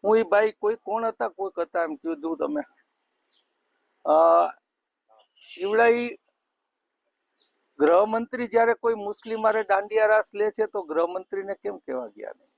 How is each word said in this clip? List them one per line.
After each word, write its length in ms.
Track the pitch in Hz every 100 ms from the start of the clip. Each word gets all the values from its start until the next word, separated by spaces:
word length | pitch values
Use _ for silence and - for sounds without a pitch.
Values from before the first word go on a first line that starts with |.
હું 140 | 196 220
એ 60 |
ભાઈ 280 | 214 202 220
કોઈ 240 | - 208 226
કોણ 300 | - 214 226
હતા, 240 | - -
કોઈક 300 | 175 196 180
હતા 240 | 170 180
એમ 120 | 165 147
કીધું 420 | 165 160 160 165
તમે. 260 | 151 294 - _ _ _ _ _ _ _ _ _ _ _ _ _ -
અ, 100 | 156 165 170 175 - _ _ _ _ _ _ _ _ -
ઈવડા 360 | - 190 220 233
ઈ 220 | 240 240 233 _ _ _ _ _ _ _ _ _ _ _ _ _ _ _ _
ગૃહમંત્રી 680 | 147 170 214 220 233 247 240
જ્યારે 260 | 226 233
કોઈ 200 | 233 233
મુસ્લિમ 520 | 226 202 208 220 220 220
હારે 180 | 214
દાંડિયા 420 | 214 196 208 214 214
રાસ 240 | 214 214
લે 180 | 202 214
છે 140 | - 220
તો 180 | 214
ગૃહમંત્રીને 720 | 170 156 170 185 185 196 196 196
કેમ 220 | 202 190
કહેવા 300 | - 127 117
ગયા 240 | 101 104
નહીં? 200 | - _